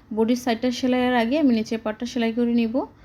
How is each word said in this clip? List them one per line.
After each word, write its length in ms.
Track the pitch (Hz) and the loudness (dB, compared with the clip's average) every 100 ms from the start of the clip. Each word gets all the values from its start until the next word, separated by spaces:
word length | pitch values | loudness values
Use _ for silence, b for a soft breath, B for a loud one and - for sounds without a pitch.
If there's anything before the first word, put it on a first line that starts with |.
| - | -6
বডির 260 | 214 226 247 | -2 0 0
সাইডটা 260 | 247 226 254 | 0 -2 -2
সেলাইয়ের 440 | 247 262 254 247 247 | -2 0 2 2 2
আগে 200 | 226 302 | 2 2
আমি 120 | 277 | 2
নিচের 260 | 226 220 226 | 2 0 -4
পার্টটা 240 | 220 214 247 | -6 -6 -6
সেলাই 260 | 247 226 | -2 -2
করে 200 | 226 240 | 0 0
নিব। 220 | 233 220 254 415 B | 0 0 -2 -4 B